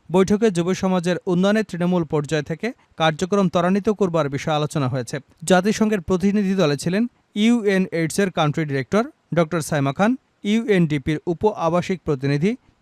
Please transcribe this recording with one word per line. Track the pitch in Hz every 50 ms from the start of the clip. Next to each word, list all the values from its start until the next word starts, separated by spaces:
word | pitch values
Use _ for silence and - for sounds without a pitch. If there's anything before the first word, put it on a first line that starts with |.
| _ -
বৈঠকে | 156 185 190 160 208 208 226 226
যুব | 185 170 170 175 185
সমাজের | - - 190 185 185 170 180 180 160 -
উন্নয়নে | - 180 175 185 196 208 220 214
তৃণমূল | - - 170 175 175 180 180 165
পর্যায় | 147 - 151 147 135 160 156 143
থেকে | - 165 151 - 220 262 _ _ _ _ -
কার্যক্রম | 165 160 156 147 190 175 208 202 196 175
ত্বরান্বিত | - 180 170 180 190 202 196 226
করবার | 214 - 208 180 165 165 151 139
বিষয়ে | 139 139 - - 156
আলোচনা | 151 151 143 - 160 139 123
হয়েছে। | 113 131 123 - - 143 - _ _ _ -
জাতিসংঘের | 156 190 180 180 214 208 - 220 214 214 202
প্রতিনিধি | 160 - 190 180 170 202 196 214 208 185 196
দলে | 190 180 147 143 143
ছিলেন | - 170 175 202 233 240 _ _ _ _ -
ইউএন | 208 208 226 240 240 208 208 196 190 190 -
এইডসের | - 165 165 160 - - 202 185
কান্ট্রি | - - 160 147 147 - 165
ডিরেক্টর | 147 135 139 127 - - 202 233 294 - _ _ - -
ডক্টর | 160 170 156 180 170
সাইমা | 151 - 170 147 139 139 139
খান, | - 190 220 254 - _ _ _ _ -
ইউএনডিপির | 202 208 226 226 - 202 185 170 151 151 147 127 165 156 151 -
উপ | - 175 160 - 214
আবাসিক | 208 - 165 165 165 175 170 - 196 170
প্রতিনিধি | - - 151 131 135 139 143 143 147 202 240 - _ _ _ _